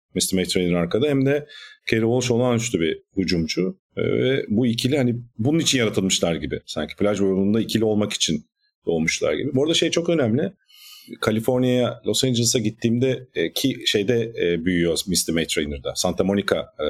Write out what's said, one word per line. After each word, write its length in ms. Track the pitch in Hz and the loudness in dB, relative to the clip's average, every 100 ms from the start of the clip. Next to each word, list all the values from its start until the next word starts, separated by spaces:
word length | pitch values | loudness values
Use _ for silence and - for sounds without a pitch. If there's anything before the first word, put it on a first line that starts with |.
| _ | _
Misty 220 | 95 - 92 | -4 -2 0
May 80 | |
Traynor 320 | 90 95 90 87 | 0 0 2 2
arkada, 320 | 85 104 147 | 0 0 0
hem 180 | 139 135 | 2 2
de 200 | 143 143 - - - - | 0 -4 -14 -20 -16 -2
Kerry 140 | 113 | 0
Walsh 300 | 113 123 120 | 2 0 0
olağanüstü 500 | 117 127 120 117 90 | 0 2 0 0 0
bir 220 | 82 80 - 95 | 0 -2 -6 -4
hücumcu. 640 | 85 87 82 - 185 190 _ - | 0 0 0 -2 -4 -4 _ -4
E, 60 | |
ve 420 | 80 107 127 135 - | -2 0 0 -2 0
bu 180 | 104 127 | 0 0
ikili 300 | 117 127 143 | 0 0 0
hani 180 | 123 117 - - | 0 -2 -8 -4
bunun 200 | 113 160 | 0 2
için 200 | 139 135 | 2 2
yaratılmışlar 560 | 110 107 95 - 87 | 0 0 0 0 0
gibi. 260 | 80 71 - - | 0 -4 -8 -8
Sanki 300 | - 76 - | -8 -8 -2
plaj 240 | 101 101 | 0 2
voleybolunda 400 | 98 95 98 110 | 2 2 2 2
ikili 240 | 104 110 | 0 0
olmak 280 | 110 107 104 | 2 2 0
için 340 | - - 76 - _ _ _ - | -2 -2 -2 -6 _ _ _ -2
doğmuşlar 480 | 82 80 - 78 | 0 0 -2 -2
gibi. 200 | 78 135 | -2 -2
Bu 80 | 131 | 0
arada 120 | 151 | 2
şey 160 | 165 165 | 2 2
çok 180 | 170 170 | 0 0
önemli. 440 | 170 120 120 185 - _ - - - - - | 2 2 2 0 -6 _ -20 -20 -20 -20 -4
Kaliforniya'ya, 840 | - 107 113 127 127 123 117 - - | -2 0 2 2 2 2 0 -2 -2
Los 180 | 107 | 0
Angeles'a 340 | 131 117 117 127 | 2 2 2 0
gittiğimde, 680 | 107 - 117 117 131 127 - | -2 -2 0 2 0 -2 -6
e, 180 | - 82 | -4 -4
ki 240 | - 139 - - | -2 -2 -2 -2
şeyde, 460 | 107 98 123 - - | 0 2 0 -2 -2
e, 220 | 87 85 | 0 0
büyüyor 360 | 82 90 85 78 - | 0 2 2 0 -2
Misty 260 | 85 - | -2 0
May 140 | 82 78 | -2 0
Trainor'da. 480 | - 73 71 - | -2 -4 -6 -8
Santa 300 | - 90 87 | -4 -2 0
Monica, 320 | 95 101 98 87 | 0 0 0 -2
e, 280 | - - 76 | -2 -6 -2